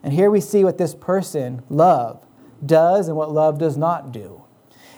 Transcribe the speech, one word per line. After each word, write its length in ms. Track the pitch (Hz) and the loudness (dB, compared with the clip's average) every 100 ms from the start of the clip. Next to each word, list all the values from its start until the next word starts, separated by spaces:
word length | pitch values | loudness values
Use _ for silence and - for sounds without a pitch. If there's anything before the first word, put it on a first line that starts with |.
And 100 | 143 | -2
here 180 | 147 202 | 2 4
we 100 | 208 | 2
see 220 | 208 208 | 2 2
what 140 | 190 175 | 2 0
this 160 | 170 - | -4 -4
person, 640 | - 190 185 151 123 127 - | -4 -4 -2 -6 -6 -10 -4
love, 560 | 147 175 147 117 - _ _ - _ 139 | 2 4 4 -2 -10 _ _ -20 _ 0
does 420 | 160 170 196 165 | 2 4 2 -2
and 100 | 156 | -4
what 140 | 156 | -2
love 280 | 151 156 147 | 0 0 0
does 180 | 160 135 | -4 -2
not 340 | 165 165 135 | -2 -4 -8
do. 300 | 117 92 85 _ _ _ _ - | -16 -16 -20 _ _ _ _ -20